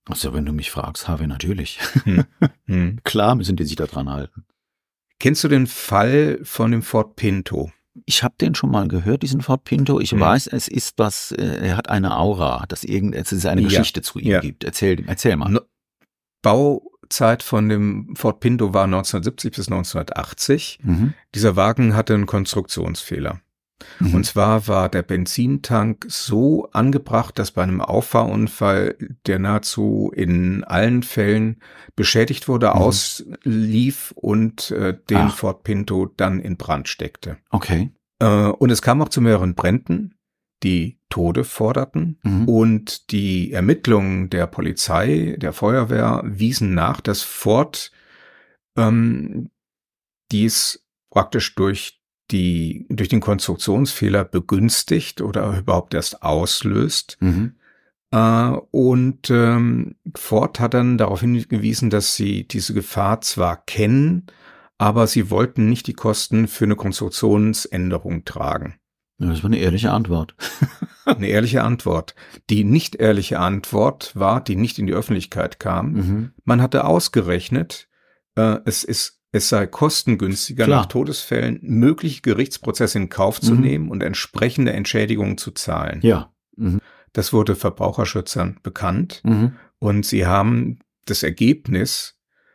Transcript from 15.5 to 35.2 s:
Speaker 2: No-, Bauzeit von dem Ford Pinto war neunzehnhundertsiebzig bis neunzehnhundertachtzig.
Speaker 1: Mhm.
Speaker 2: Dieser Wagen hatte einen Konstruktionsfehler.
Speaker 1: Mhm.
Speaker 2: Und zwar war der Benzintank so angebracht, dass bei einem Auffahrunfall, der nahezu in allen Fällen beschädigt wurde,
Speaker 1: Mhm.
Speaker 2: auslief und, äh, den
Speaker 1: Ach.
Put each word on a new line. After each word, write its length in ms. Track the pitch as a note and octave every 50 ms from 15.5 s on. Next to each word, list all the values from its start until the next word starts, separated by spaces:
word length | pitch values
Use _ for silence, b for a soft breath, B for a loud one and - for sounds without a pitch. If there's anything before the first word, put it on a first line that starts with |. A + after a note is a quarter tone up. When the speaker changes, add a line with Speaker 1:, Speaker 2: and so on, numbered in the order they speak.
Speaker 2:
No-, 100 | G2+ A#2 - _ _ _ _ _ _ _ _ _ _ _ _ _ _ _ -
Bauzeit 1000 | A2 G#2+ B2+ C#3+ D3 C#3 - - - _ _ _ - - - C3 A2+ A#2 - -
von 260 | - B2 A2 G#2+ G#2+
dem 460 | G#2+ G#2 G#2 G#2 G2+ G2+ G#2 - -
Ford 240 | - - A2 G#2 -
Pinto 340 | - A#2+ B2 A#2+ A2 G2 F#2
war 120 | G2 G2
neunzehnhundertsiebzig 720 | G2 F#2 F#2+ F#2+ - - G2 E2+ A2 - - - A2+ -
bis 140 | - F#2 -
neunzehnhundertachtzig. 1080 | F#2 F2+ F2 - - - - - - - - - - - - - C#3 D#3 - - - - -
Speaker 1:
Mhm. 320 | F#2+ E2+ F2 A2+ C#3+ D#3 B B B -
Speaker 2:
Dieser 220 | G2+ G#2+ G#2+ F2+
Wagen 380 | F#2+ F#2+ G#2+ A2+ - B2 A2+ G#2
hatte 200 | A2 A2 - A2
einen 120 | G#2 G2+
Konstruktionsfehler. 1120 | - - G2+ G2 - - G#2 F2+ - - F2 E2 E2 E2 - - - - - - - - F#2 _ _ _ _ _ _ _ - B B B B
Speaker 1:
Mhm. 160 | - F#2 E2+
Speaker 2:
Und 100 | F2+ G#2
zwar 420 | - - G#2 G2+ G#2+ A2 A2 G#2 G#2+
war 200 | G2 F#2+ F#2 F#2
der 140 | - F2+ E2+
Benzintank 1040 | - F#2+ F2 F#2 - - - B2 B2+ C#3 C#3 - - A#2+ G#2+ G#2 A2+ G#2+ - - A#3
so 640 | - - - - G#2 G#2+ B2+ D3 D#3 - - - -
angebracht, 640 | G#2+ A#2 C3+ C#3 C#3 C#3 - A#2 A2 A2+ - - -
dass 120 | G#2 -
bei 120 | - F#2 F2+
einem 180 | F#2 F#2 F#2
Auffahrunfall, 1160 | - - - A2 A#2+ - - A#2 A2+ - G2+ G#2+ A2 A2 - - - G2+ G2 F#2+ F#2+ - - - - - - - -
der 120 | G2+ F#2+ F#2
nahezu 720 | F#2+ G2+ G#2 G#2+ - - - - G#2 G#2+ G#2+ G#2 G#2 - -
in 500 | - G2 F2 F2 F2 F2+ F2+ F#2+ G2 -
allen 380 | - E2+ F2+ G#2 A#2 B2 B2 A#2+
Fällen 580 | - - A2+ G#2 G2+ G#2 A2 A2 A2 A2 - B B B B B B B
beschädigt 500 | - G2+ - - A2+ A2+ - C#3 - -
wurde, 200 | - B2+ A#2 A#2 G#2
Speaker 1:
Mhm. 40 | -
Speaker 2:
auslief 1400 | - F#2 B2 G2+ G2 - - - - - - - - - C3 A2 A2 A2 A2 G#2+ A2+ B2 C3+ C#3 - - - -
und, 540 | - - - G#2 A2 A2 A2+ - - - -
äh, 260 | - - G2 F#2+ F#2 - _ -
den 60 | A2
Speaker 1:
Ach. 180 | F#2+